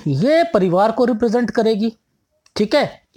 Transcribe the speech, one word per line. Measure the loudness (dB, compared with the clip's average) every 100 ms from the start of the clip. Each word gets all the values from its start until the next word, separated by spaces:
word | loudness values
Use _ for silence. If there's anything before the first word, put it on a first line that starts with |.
| -2
ये | -2 2 2
परिवार | 2 0 2 2 2
को | 2 0
रिप्रेजेंट | 0 0 0 -2
करेगी, | 0 0 0 -2 -6 _ _ _ _ _ -4
ठीक | 0 0
है, | -2 -6 _